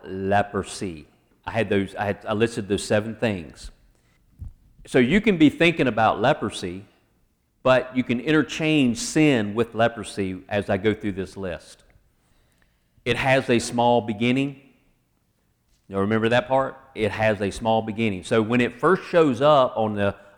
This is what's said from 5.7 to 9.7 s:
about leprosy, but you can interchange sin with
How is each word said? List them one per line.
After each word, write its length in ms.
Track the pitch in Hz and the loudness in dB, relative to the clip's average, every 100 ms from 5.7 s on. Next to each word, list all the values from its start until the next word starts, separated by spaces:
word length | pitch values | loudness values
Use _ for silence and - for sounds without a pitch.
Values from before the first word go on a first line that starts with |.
| 170 135 | 2 0
about 340 | 113 110 87 | 2 2 2
leprosy, 640 | 113 151 110 - 95 90 104 _ _ _ _ _ _ _ | 0 0 -4 -6 -10 -10 -16 _ _ _ _ _ _ _
but 340 | 127 127 - 127 | 2 2 2 -4
you 60 | |
can 180 | 123 123 | -2 -2
interchange 760 | 131 156 151 - 156 156 127 113 | 0 0 0 -2 0 2 2 0
sin 540 | - 165 156 131 104 | -2 2 4 4 0
with 220 | 104 117 | -2 -2